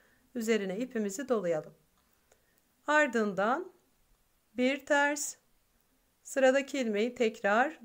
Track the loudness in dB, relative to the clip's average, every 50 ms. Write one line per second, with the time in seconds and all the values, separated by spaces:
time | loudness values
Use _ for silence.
0 | _ _ _ _ _ _ _ -8 -2 0 0 0 0 -4 -4 -6 -6 -6 -4 -4
1 | -4 -4 -6 -8 -4 -2 -2 -2 0 0 -2 -2 -4 -8 -18 _ _ _ _ _
2 | _ _ _ _ _ _ _ _ _ _ _ _ _ _ _ _ _ 0 2 4
3 | 4 4 2 0 0 0 -2 -2 0 0 0 -2 -4 -10 -14 _ _ _ _ _
4 | _ _ _ _ _ _ _ _ _ _ _ -2 0 0 0 -2 -2 0 2 2
5 | 2 2 0 -2 -6 -8 -10 -14 _ _ _ _ _ _ _ _ _ _ _ _
6 | _ _ _ _ _ -6 -2 4 4 6 4 4 0 -2 -4 -2 -2 0 0 0
7 | -2 -2 0 0 -2 -2 -2 0 0 2 4 4 2 2 -2 -10 -10